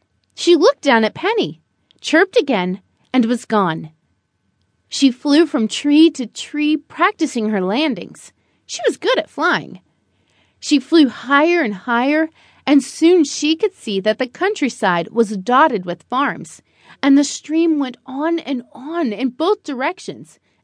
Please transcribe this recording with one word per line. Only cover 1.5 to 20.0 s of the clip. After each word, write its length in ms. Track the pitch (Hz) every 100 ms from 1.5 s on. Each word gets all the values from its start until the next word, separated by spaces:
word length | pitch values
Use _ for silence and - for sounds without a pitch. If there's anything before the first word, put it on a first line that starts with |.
| 156 _ _ _ _
chirped 340 | - 320 381 494
again, 460 | 285 208 180 185 _ _ _
and 100 | 254
was 220 | 226 240 -
gone. 460 | 214 180 165 156 _ _ _ _ _ _ _ _ _ _
She 200 | - 269
flew 360 | 240 294 285 330
from 220 | 262 220
tree 420 | - 294 294 320
to 160 | 285 240
tree, 500 | - - 294 302 302
practicing 720 | - - 359 - 320 240 214
her 140 | 208
landings. 720 | 180 233 311 185 - - - _ _ _ -
She 160 | - 622
was 120 | -
good 200 | 370 508
at 120 | -
flying. 500 | - 330 220 - 185 _ _ _ _ _ _ _ _
She 180 | - 294
flew 300 | - 330 269
higher 540 | - 240 285 320 349
and 120 | 247
higher, 540 | 190 247 233 269 302 320 _ _ _
and 200 | - 277
soon 400 | - - 330 359
she 320 | 285 - 294 320
could 180 | 415
see 240 | - - 196
that 200 | 202 214
the 100 | 254
countryside 800 | - 381 415 254 - 202 175 170
was 260 | 226 208 208
dotted 480 | 185 254 311 220
with 200 | 180 175
farms, 580 | _ 247 277 160 160 - _ _ _ -
and 160 | 285 277
the 60 |
stream 560 | 285 - - 320 330 302
went 160 | 262 247 -
on 320 | 262 311 330
and 240 | - 254 247
on 400 | - 269 339 269
in 180 | 202 254
both 340 | - 339 403
directions, 720 | - 254 277 370